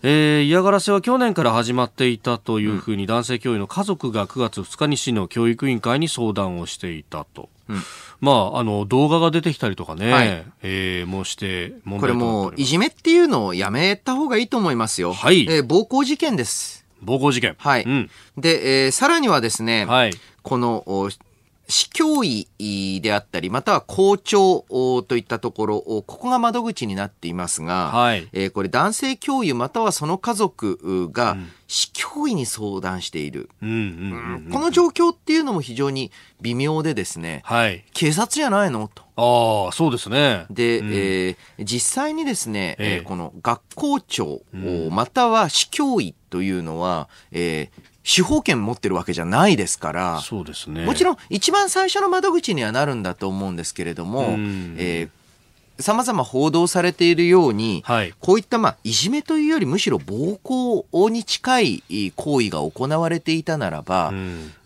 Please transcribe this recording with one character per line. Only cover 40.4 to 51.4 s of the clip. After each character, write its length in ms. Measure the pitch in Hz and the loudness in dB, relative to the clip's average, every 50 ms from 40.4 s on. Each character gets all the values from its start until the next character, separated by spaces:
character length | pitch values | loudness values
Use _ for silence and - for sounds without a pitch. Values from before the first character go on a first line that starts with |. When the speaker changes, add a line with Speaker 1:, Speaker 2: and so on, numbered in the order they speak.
| 82 - | -4 -8
Speaker 2:
で、 300 | 98 117 120 117 117 113 | -2 0 2 2 2 2
Speaker 1:
う 60 | 104 | 0
ん。 60 | 107 | -2
Speaker 2:
え 440 | 104 101 98 95 95 92 92 92 90 - - - _ - | -2 0 0 0 0 0 0 -2 -4 -6 -16 -20 _ -12
ー、 60 | 104 | -8
実 300 | 101 123 120 - - - | -4 -4 -2 -2 -2 -2
際 200 | 254 285 302 311 | -2 -2 -2 -2
に 100 | 320 320 | -2 -2
で 120 | 277 226 | -2 -4
す 120 | - - 117 | -4 -4 -4
ね、 280 | 107 101 95 85 - - | -4 -2 -2 -4 -4 -4
Speaker 1:
え 200 | 104 104 98 90 | -2 -2 -2 -4
え。 0 | |
Speaker 2:
え 20 | |
ー、 20 | |
こ 140 | 82 76 92 | -4 -8 -8
の 160 | 90 85 - - 82 | -8 -8 -10 -12 -4
学 180 | - 120 117 - _ _ - | -2 -2 -2 -2 _ _ -8
校 260 | - - 285 277 269 | -6 -2 -2 -2 -2
長、 420 | - _ - - 104 76 71 - _ _ - | -4 _ -4 -4 -4 -4 -6 -10 _ _ -14
Speaker 1:
う 20 | |
ん。 300 | 92 92 92 90 85 80 | -10 -6 -6 -4 -4 -4
Speaker 2:
お、 40 | 80 | -2
ま 140 | 85 104 120 | -2 -2 -2
た 200 | - _ 262 247 | -2 _ 0 2
は 220 | 233 226 226 208 151 | 4 4 2 2 2
市 200 | - - - - | 0 -2 -2 -2
教 280 | - - 294 277 254 202 | -2 -2 0 0 0 0
委 140 | 113 82 - _ _ _ | -2 -4 -8 _ _ _
と 120 | - 90 | -4 -2
い 80 | 92 95 | -2 -2
う 100 | 92 90 | -2 -2
の 160 | 85 82 80 82 | -4 -6 -6 -4
は、 300 | 87 92 87 82 71 _ - - - _ | -2 -2 -2 -4 -6 _ -16 -20 -20 _
え 360 | - 85 87 85 80 76 76 - _ | -4 -4 -2 -2 -2 -4 -6 -8 _
ー、 40 | - - _ _ _ _ | -20 -20 _ _ _ _
司 180 | - - 180 | 0 2 2
法 180 | 180 - 294 302 | 4 2 2 0
権 240 | - - 165 120 101 | 2 0 0 0 0
持 100 | 107 120 | -4 -4
っ 40 | - | -4
て 100 | - 101 | -2 -2
る 60 | 92 | -2
わ 80 | 87 | -2
け 100 | 87 - | -2 -4
じ 80 | 87 87 | -4 -4
ゃ 40 | 82 | -2
な 240 | 85 98 127 175 208 | 0 4 4 6 6
い 80 | 175 | 4
で 100 | 107 92 | 2 2
す 100 | 85 - | -4 -4
か 140 | - - 78 | -6 -6 -6
ら、 300 | 78 87 92 90 82 78 | -4 -2 -2 -2 -2 -4
Speaker 1:
そ 220 | - - 117 101 | -6 -6 -8 -8
う 20 | 85 | -8
で 100 | - 76 | -10 -12
す 160 | - - - | -14 -12 -10
ね。 140 | - 80 82 | -8 -4 -2
Speaker 2:
も 100 | 190 262 | -2 0
ち 80 | - | 2
ろ 120 | 370 359 294 | 2 0 0
ん 20 | - - - | -2 -6 -6
一 220 | - 202 | -4 -2